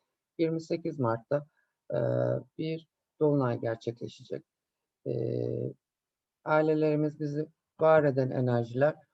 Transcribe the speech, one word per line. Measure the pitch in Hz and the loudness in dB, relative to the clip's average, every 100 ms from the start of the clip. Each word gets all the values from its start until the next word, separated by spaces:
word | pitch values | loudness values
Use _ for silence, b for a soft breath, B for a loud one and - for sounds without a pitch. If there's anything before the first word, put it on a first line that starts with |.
| _ _ _ - | _ _ _ -4
yirmi | 165 165 | -2 -2
sekiz | 165 170 170 147 | -6 -6 -6 -2
Mart'ta, | 117 117 - 147 147 _ _ _ - | 0 -2 -2 -4 -4 _ _ _ -6
e, | - 120 - 62 64 - - | -2 0 0 0 -2 -6 -8
bir | 160 160 - _ _ - | -6 -8 -10 _ _ -2
dolunay | 151 143 123 117 | 2 2 0 -2
gerçekleşecek. | 120 110 117 120 - - 127 139 - _ _ _ _ _ - | -4 -6 -8 -8 -12 -14 -12 -12 -12 _ _ _ _ _ -6
E, | - 120 120 60 - 127 - _ _ _ _ _ _ | -4 -4 -2 -2 -4 -6 -10 _ _ _ _ _ _
ailelerimiz | 156 156 156 156 156 151 151 151 | 0 2 4 2 2 2 0 -2
bizi | 147 147 156 _ _ - | -6 -6 -8 _ _ 0
var | 156 156 | 4 6
eden | 147 131 131 | 4 2 0
enerjiler. | 131 123 120 113 123 151 160 _ | 0 2 2 0 2 0 0 _